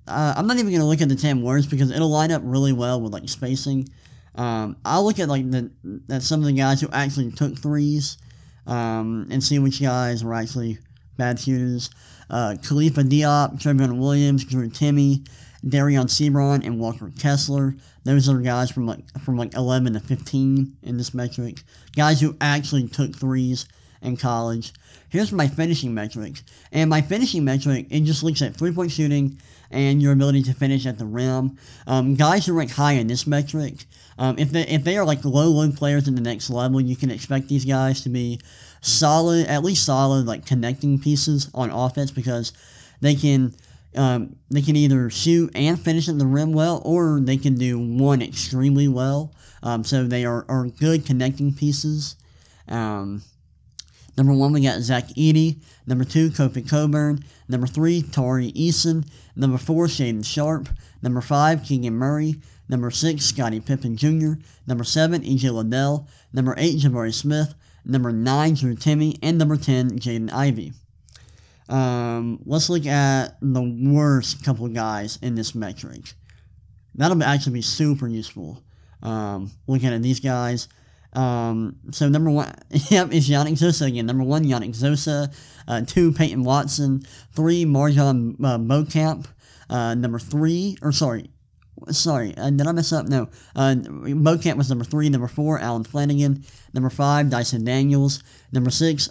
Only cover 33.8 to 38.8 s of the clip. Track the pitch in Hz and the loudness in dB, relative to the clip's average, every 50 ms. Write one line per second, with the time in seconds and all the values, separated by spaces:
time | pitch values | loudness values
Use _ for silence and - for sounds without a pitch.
33.8 | - _ - - - - - - 127 131 123 - 147 135 143 170 165 - 147 156 | -18 _ -20 -20 -20 -18 -8 -4 -2 -2 0 0 0 0 0 -2 -2 0 0 0
34.8 | 135 165 190 208 196 156 147 139 147 143 127 147 151 165 156 147 156 151 143 143 | 0 0 0 0 2 0 0 0 -2 0 2 4 4 4 4 4 4 2 0 0
35.8 | 147 143 143 143 139 143 131 127 117 117 117 101 - - 123 120 123 127 131 135 | -2 0 2 2 2 0 0 -2 -2 -4 -4 -6 -6 -6 -4 -2 0 0 2 2
36.8 | 131 123 127 127 - 131 113 98 - - 139 135 135 135 143 139 127 131 135 131 | 0 0 -2 -2 -2 -4 -4 -4 -6 -4 -4 -4 -2 -2 -2 -2 0 0 0 0
37.8 | 131 131 135 - - 131 123 127 123 120 120 - - - - - - - - - | 2 0 0 -2 -4 -4 -4 -4 -4 -4 -6 -8 -12 -18 -20 -20 -20 -20 -18 -8